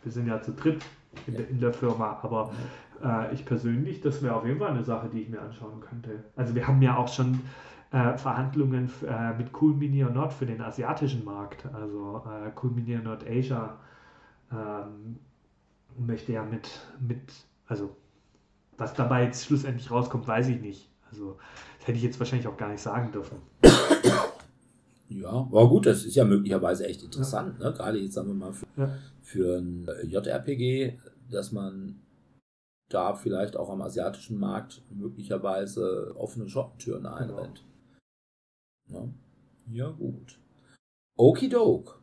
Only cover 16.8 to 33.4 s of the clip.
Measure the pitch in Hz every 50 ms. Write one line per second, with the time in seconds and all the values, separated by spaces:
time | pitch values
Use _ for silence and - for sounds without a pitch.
16.8 | - - - - 127 117 120 - - - - - - _ _ _ _ - 113 101
17.8 | 101 98 - - _ _ _ _ _ _ _ _ _ _ _ _ _ _ _ -
18.8 | 113 - - - 123 120 127 123 123 120 - - - - 147 135 135 135 123 123
19.8 | - - 120 123 123 - - 120 110 - 110 117 127 131 120 113 107 101 95 -
20.8 | - _ _ _ _ - 107 104 101 95 92 - - - - - - - - -
21.8 | - - 117 117 123 120 - - 120 - 131 123 117 107 98 - 110 104 104 101
22.8 | - 104 104 120 120 110 101 - - - - - - - _ _ - - - -
23.8 | - - 302 - - - - - - - - - - - _ _ _ _ _ _
24.8 | _ _ _ _ _ - 101 95 98 95 110 127 131 123 101 107 120 120 151 214
25.8 | - 127 98 98 107 - - - 110 101 98 98 101 98 95 92 90 87 92 92
26.8 | 90 - - - - - - 139 131 - - 107 - - - - 98 139 156 -
27.8 | - 107 110 104 - - - 104 98 101 98 98 - 92 - - - - - 143
28.8 | 139 135 135 - - - - - - - - 98 92 90 90 90 90 87 87 87
29.8 | 87 87 - - - 80 95 95 - - - - - 139 139 120 123 127 131 131
30.8 | 135 123 123 - - - _ - - - - 98 98 - 107 104 101 95 95 95
31.8 | 95 - - - - _ _ _ _ _ _ _ _ _ _ _ _ _ _ _
32.8 | _ _ - 95 87 98 143 202 - - 95 92